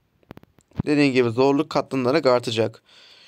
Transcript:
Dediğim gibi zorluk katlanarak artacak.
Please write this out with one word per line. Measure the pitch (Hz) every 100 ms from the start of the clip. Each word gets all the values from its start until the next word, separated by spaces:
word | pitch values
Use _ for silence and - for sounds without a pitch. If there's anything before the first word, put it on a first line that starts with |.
| _ _ _ - _ _ _ - -
Dediğim | 147 143
gibi | 127 120
zorluk | 113 135 139 151
katlanarak | 151 139 139 123 156 131
artacak. | 123 123 110 110 - _ - - -